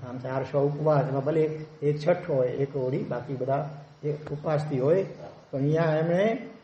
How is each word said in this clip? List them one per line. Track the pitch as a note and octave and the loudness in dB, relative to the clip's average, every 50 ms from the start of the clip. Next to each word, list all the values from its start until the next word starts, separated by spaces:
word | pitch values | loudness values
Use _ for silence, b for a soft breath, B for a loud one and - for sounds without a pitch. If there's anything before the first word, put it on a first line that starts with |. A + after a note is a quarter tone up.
| - B2+ | -10 -10
આમ | B2 C3 | -10 -8
ચારસો | B2+ C3 C3 C3+ C3 - - C#3+ | -6 -4 -2 -2 -4 0 0 2
ઉપવાસ, | C#3 C#3+ D3 C#3+ D3+ D#3 D3+ C#3+ C3 B2+ | 2 2 0 0 2 4 4 4 4 2
એમાં | C3+ C#3 C3 | 0 -2 0
ભલે | C#3+ D#3+ D#3+ D#3 D3+ D#3 - - - - - - | 0 2 2 2 2 0 -6 -10 -12 -12 -4 -2
એક | C#3+ D3 D3 | 0 0 0
છઠ્ઠો | D3 E3 F3+ F3 - - D#3 | 2 2 2 2 2 0 2
હોય, | C3+ B2+ B2 | 2 2 2
એક | A#2+ - C#3 C#3 - | 2 0 -2 -2 0
ઓળી, | C#3+ B2+ B2+ C3 F3 G#3+ | -2 -2 0 0 -2 -2
બાકી | - - B2 B2 - C#3+ | -2 -4 -6 -4 -6 -6
બધા | B2+ A2 C3 C3+ C#3+ D3+ - - - - - - - - | -4 -2 0 0 0 0 -4 -8 -14 -16 -18 -20 -8 -4
એ | D3+ | -4
ઉપવાસથી | C#3+ - - - D3+ D3 - E3+ D#3 C#3+ D3 - C#3+ B2+ | -4 -4 -6 -8 -10 -6 -2 0 0 0 0 0 -2 2
હોય, | B2 C#3+ E3 F#3+ F#3+ - - - - - - - - - | 4 4 4 4 2 -2 -6 -14 -14 -16 -16 -18 -18 -8
પણ | - C#3 | -4 0
અહીંયા | C3+ D3 D#3 D#3+ E3+ | 0 2 2 4 4
એમણે | D#3+ D#3 D#3 D#3+ E3+ E3+ F3+ G3+ A3 A3+ C4+ - - - - | 2 2 2 2 2 2 2 2 2 0 -2 -6 -12 -16 -18